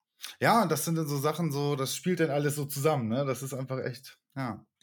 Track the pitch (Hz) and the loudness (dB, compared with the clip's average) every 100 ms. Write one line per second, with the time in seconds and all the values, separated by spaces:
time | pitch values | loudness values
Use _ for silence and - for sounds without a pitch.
0 | _ _ - - 139 226 185 156 170 165 | _ _ -14 0 4 6 4 2 0 -2
1 | 147 143 147 156 165 139 143 143 131 - | 0 0 0 0 0 0 0 0 -2 -2
2 | 180 170 160 143 147 143 139 143 156 147 | -2 2 2 2 0 0 -4 0 2 2
3 | 110 123 139 127 131 131 131 131 117 - | 2 0 0 -2 -6 -6 -6 -4 -6 -8
4 | - - _ 135 127 98 - _ | -14 -20 _ -6 -6 -6 -12 _